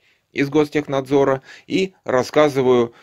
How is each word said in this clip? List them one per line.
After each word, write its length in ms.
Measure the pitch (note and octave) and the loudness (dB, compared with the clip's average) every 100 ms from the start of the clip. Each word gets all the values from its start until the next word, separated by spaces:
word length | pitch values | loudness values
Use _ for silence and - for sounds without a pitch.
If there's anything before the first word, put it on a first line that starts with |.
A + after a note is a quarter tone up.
| _ _ _ | _ _ _
из 160 | - C#3 | -6 -2
Гостехнадзора 920 | C#3+ D3+ D3+ D3 C#3 B2+ C#3+ C#3 C3+ - - - | 0 0 -2 -4 -6 0 2 2 0 -6 -20 -8
и 260 | D3 F#3+ - | -4 -4 -8
рассказываю, 880 | - B2+ A#2 - D3+ C3+ B2+ B2 A#2 - | -4 -2 0 2 2 2 2 2 0 -6